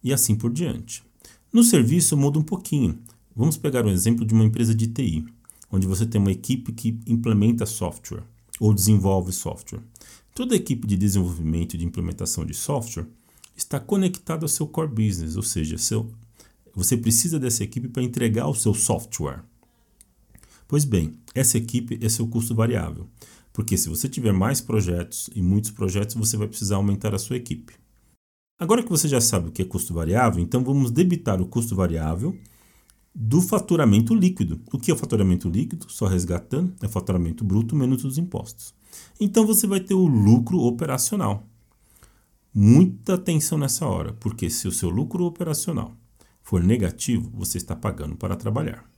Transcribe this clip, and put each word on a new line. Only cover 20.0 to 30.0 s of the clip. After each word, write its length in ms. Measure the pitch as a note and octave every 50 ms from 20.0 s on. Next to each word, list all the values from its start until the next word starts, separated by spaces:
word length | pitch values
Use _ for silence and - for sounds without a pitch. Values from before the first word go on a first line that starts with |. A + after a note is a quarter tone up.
| - _ _ _ _ _ _ - - _ _ _ _ _
Pois 160 | - D3 D3
bem, 340 | C#3 A2+ F#2 D#2+ D#2 - - - - -
essa 240 | B2+ B2+ - - A#2+
equipe 400 | A2+ A2+ - C#3+ A#2 A#2 A#2 A2+
é 80 | A#2 A2
seu 180 | A2 - A#2 A2+
custo 260 | A2+ A#2 A2+ - A#2+
variável, 540 | A2+ A2+ A#2 B2 - E2 D#2+ D#2 D#2+ F2+ - - - - - - - _ _ _
porque 240 | - A2 - G3 F3+
se 100 | - E2
você 220 | D#2+ - - C#3
tiver 240 | - - B2+ G#2+ G2
mais 260 | F#2 F#2+ A2+ C#3 -
projetos 680 | - - A#2 G#2+ G2 F2+ F2 F2 F2 - - - - - -
e 80 | A2
muitos 300 | F#2 F2+ G2 G#2 G#2+ A2
projetos, 420 | - - G2 F#2+ F2+ G#2 G2+ G#2+ -
você 220 | A2+ G#2 G#2+ A2+
vai 140 | G#2+ G#2 G#2
precisar 260 | - - - G2+ G#2
aumentar 400 | G2 G2 G2+ G2+ F#2+ - G#2+ G2+
a 40 | A2
sua 180 | - - B2+ B2+
equipe. 360 | B2 - - - - - - _ _ _ _ _ _ _ _ _ _ _ _ _ _ _ _ _
Agora 220 | F3 E3 A3 A#3+
que 80 | A#3 A#3+
você 180 | F#3 D3+ - D3+
já 140 | C#3 B2
sabe 280 | A2+ - - G2 E2+ D#2+
o 20 |
que 100 | - -
é 40 | F#2
custo 280 | F#2 - F2+ - - E2+
variável, 480 | E2+